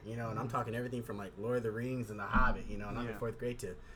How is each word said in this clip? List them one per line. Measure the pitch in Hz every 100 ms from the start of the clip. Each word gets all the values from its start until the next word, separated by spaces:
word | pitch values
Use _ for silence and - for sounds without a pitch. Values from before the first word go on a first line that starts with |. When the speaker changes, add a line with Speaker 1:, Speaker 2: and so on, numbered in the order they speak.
Speaker 1:
you | 104 117
know, | 113
and | 110
I'm | 123
Speaker 2:
Mm-hmm. | 120
Speaker 1:
talking | 113
everything | 117 123 120
from, | 113 104
like, | 98 90
Lord | 113 123
of |
the | 113
Rings | 113 123 127 107
and | 104
The |
Hobbit, | 98 107 - 117 120
you | 104
know, | 101
and | 123
I'm | 120
in |
Speaker 3:
Yeah. | 110
Speaker 1:
fourth | 117 110
grade, | 120 120
to | 95 - -